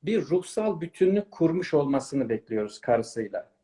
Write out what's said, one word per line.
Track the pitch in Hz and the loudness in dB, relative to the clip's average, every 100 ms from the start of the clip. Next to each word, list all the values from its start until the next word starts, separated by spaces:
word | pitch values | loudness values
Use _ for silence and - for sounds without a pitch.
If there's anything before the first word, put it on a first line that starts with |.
Bir | 151 220 | -2 -2
ruhsal | 143 180 180 - 214 165 | 0 0 0 -2 -2 -2
bütünlük | 170 - 185 202 202 | -6 2 4 4 0
kurmuş | - 165 170 175 | 0 0 2 0
olmasını | 156 139 139 - 139 117 | 2 2 0 -2 -2 -2
bekliyoruz | 110 - 110 104 - | -2 -2 -4 -4 -4
karısıyla. | - 117 110 120 104 98 - _ | 0 0 0 -6 -6 -8 -10 _